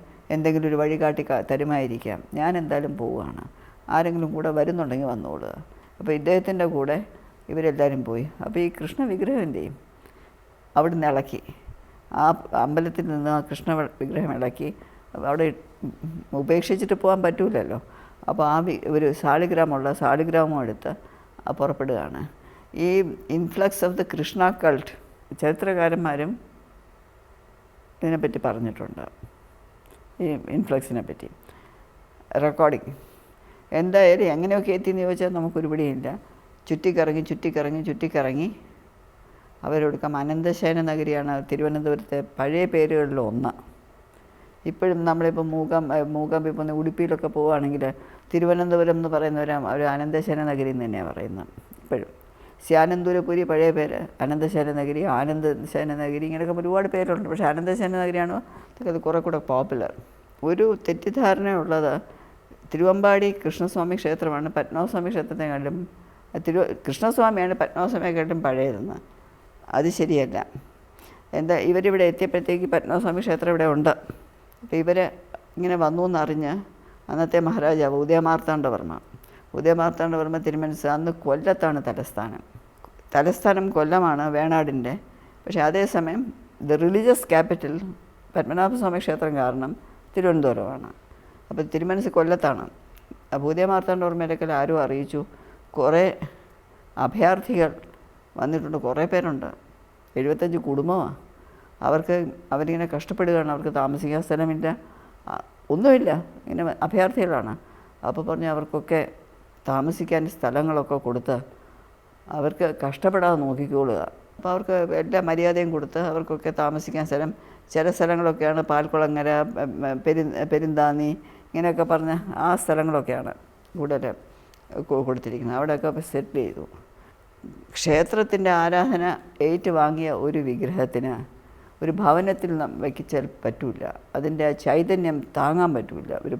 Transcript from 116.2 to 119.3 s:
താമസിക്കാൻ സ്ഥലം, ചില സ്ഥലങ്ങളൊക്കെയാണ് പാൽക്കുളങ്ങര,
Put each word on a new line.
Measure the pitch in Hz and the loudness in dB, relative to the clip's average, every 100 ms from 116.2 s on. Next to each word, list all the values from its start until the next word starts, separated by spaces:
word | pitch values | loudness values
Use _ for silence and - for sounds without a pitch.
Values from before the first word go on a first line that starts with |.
| 160 151 156 156 | -4 -4 -4 0
താമസിക്കാൻ | 147 156 - 160 156 | 0 -2 -4 -6 -2
സ്ഥലം, | 147 160 - - - - | -2 -2 -6 -16 -20 -4
ചില | 160 170 | 0 2
സ്ഥലങ്ങളൊക്കെയാണ് | 175 170 170 170 156 156 156 | 2 2 2 2 2 0 0
പാൽക്കുളങ്ങര, | 156 147 151 156 151 147 147 | 2 0 2 2 2 0 0